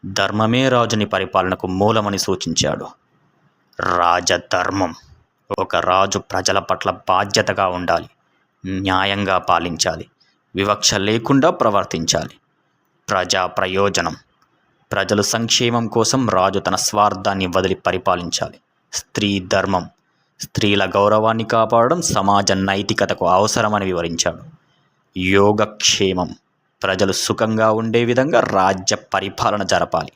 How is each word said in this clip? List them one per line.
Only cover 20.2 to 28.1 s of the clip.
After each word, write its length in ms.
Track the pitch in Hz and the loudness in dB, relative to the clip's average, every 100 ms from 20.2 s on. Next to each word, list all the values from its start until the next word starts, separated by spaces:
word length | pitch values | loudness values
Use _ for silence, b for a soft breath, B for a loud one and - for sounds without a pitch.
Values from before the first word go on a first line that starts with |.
| _ _ | _ _
స్త్రీల 420 | - - 104 101 95 | -10 -2 0 2 2
గౌరవాన్ని 560 | 101 101 107 110 113 110 | 2 4 4 2 0 0
కాపాడడం 460 | 117 110 117 120 175 175 | 0 2 4 2 0 0
సమాజ 440 | 104 98 101 98 95 | 0 2 2 2 0
నైతికతకు 600 | 98 98 98 - 98 101 85 | 0 -2 -2 -2 -2 0 2
అవసరమని 560 | 92 - 123 107 104 95 | 4 4 2 0 0 -2
వివరించాడు. 540 | 87 85 82 87 82 - _ _ _ _ _ _ 95 | -2 -4 -2 -4 -4 -18 _ _ _ _ _ _ -4
యోగక్షేమం. 1120 | 92 98 101 104 104 - - - 98 92 90 - _ _ _ _ | 2 4 4 4 -2 0 -2 2 0 0 -4 -8 _ _ _ _
ప్రజలు 300 | 95 95 98 92 | -2 0 0 0
సుఖంగా 500 | - 110 110 110 110 110 | -4 -2 0 2 2 2
ఉండే 220 | 113 117 | 0 0
విధంగా 360 | 120 | 2